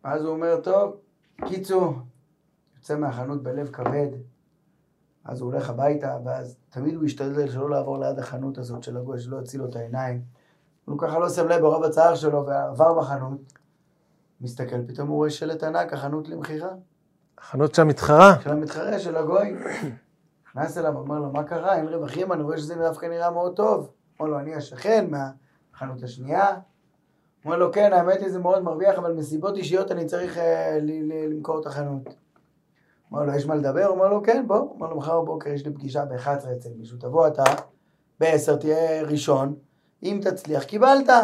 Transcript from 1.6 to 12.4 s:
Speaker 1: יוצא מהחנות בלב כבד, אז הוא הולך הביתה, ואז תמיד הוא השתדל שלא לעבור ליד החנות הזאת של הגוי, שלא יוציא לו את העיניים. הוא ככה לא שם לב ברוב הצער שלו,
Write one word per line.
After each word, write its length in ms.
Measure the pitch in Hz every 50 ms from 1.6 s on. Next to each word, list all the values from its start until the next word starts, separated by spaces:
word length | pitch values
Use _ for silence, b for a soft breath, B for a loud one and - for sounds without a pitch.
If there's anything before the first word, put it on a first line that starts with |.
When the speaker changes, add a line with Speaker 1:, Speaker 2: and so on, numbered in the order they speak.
| 185 - 190 185 180 160 135 127 - - _ _ _ _ _ _ _ _ _ _ _ _ _
Speaker 1:
יוצא 180 | _ _ - 151
מהחנות 460 | 147 151 135 120 120 127 135 143 143 127
בלב 240 | 127 127 143 143 139
כבד, 360 | - - 123 127 139 143 143 139 - - - - _ _ _ _ _ _ _ _ _ _ _ _ _ _ _ _ _ _ _
אז 160 | - 127 123
הוא 100 | 123 123 135
הולך 160 | 143 - -
הביתה, 480 | 120 123 139 147 147 147 143 131 131 123 120
ואז 300 | 127 127 131 131 123 - _ _ _
תמיד 260 | _ 127 135 151 160
הוא 80 | 165 156
השתדל 460 | 135 123 - 139 139 139 147 143 131
שלא 180 | 123 131 139 147
לעבור 300 | 143 139 135 135 139 139
ליד 200 | 135 135 135 131
החנות 380 | 120 - 131 123 135 135 135
הזאת 260 | 127 123 120 120 117 -
של 140 | - 123
הגוי, 220 | 123 123 131 131 123
שלא 160 | 120 123 135
יוציא 220 | 135 123 - - 135
לו 60 | 131
את 100 | 123 -
העיניים. 460 | 117 117 117 123 131 131 127 123 123 123 - _ _ _ _ _ _ _ _ _ _ _
הוא 140 | - 147 143
ככה 200 | 165 156 151 165
לא 100 | 175 175
שם 180 | - 175 165
לב 140 | 165 170 165
ברוב 220 | 160 151 156 156 160
הצער 320 | 151 - 160 160 170 165
שלו, 300 | - 156 151 147 143